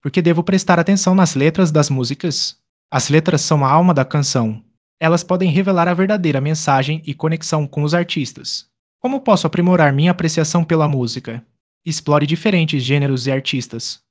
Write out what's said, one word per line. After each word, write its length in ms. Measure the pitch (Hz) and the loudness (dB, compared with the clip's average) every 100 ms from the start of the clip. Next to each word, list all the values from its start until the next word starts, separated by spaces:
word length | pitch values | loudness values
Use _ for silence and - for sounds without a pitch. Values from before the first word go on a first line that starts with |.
Por 100 | 151 | -2
que 120 | 185 | 0
devo 200 | 170 170 | 2 2
prestar 360 | 175 190 - 170 | 2 0 2 2
atenção 360 | 170 196 185 | 4 2 2
nas 200 | 190 170 | 4 4
letras 380 | 139 143 160 180 | 4 0 2 2
das 180 | 151 143 | 2 2
músicas? 640 | 135 123 143 175 139 - - _ _ _ | 0 -2 -4 -4 -4 -6 -8 _ _ _
As 180 | 139 - | -4 2
letras 320 | 147 160 156 | 2 2 0
são 240 | - 156 | 0 2
a 60 | 135 | 4
alma 220 | 147 180 | 4 4
da 120 | 151 | 2
canção. 580 | 131 151 139 131 113 107 - _ _ _ | 0 0 0 0 -2 -4 -12 _ _ _
Elas 240 | 160 170 | -2 -2
podem 260 | 170 185 185 | 0 -2 0
revelar 380 | 156 190 185 170 | 0 0 0 0
a 60 | |
verdadeira 460 | 175 190 208 175 135 | 0 0 0 0 -2
mensagem 640 | 139 156 - 139 135 156 | -2 -4 0 0 0 -4
e 80 | 156 | -8
conexão 540 | 139 160 160 160 156 143 | -6 -4 -4 -4 -4 -4
com 160 | - | -4
os 120 | 147 | -2
artistas. 720 | 170 175 - 131 - - - - _ _ _ | -2 -2 -4 -6 -10 -12 -12 -14 _ _ _
Como 160 | 247 269 | -6 -4
posso 260 | 269 190 165 | 0 0 0
aprimorar 460 | 180 175 180 151 | 0 0 4 2
minha 180 | 139 165 | 2 0
apreciação 540 | 180 165 156 156 175 | 0 -2 -2 0 0
pela 240 | 160 165 151 | 0 0 0
música? 560 | 139 120 127 117 113 - _ _ _ | -2 -4 -6 -10 -12 -14 _ _ _
Explore 420 | - 156 - 147 147 | -8 -8 0 0 2
diferentes 560 | 165 220 185 160 147 | 0 0 0 0 -2
gêneros 440 | 123 143 139 131 123 | 0 0 0 -2 -2
e 60 | |
artistas. 680 | 135 135 135 117 113 - - _ | -4 -4 -6 -6 -10 -12 -12 _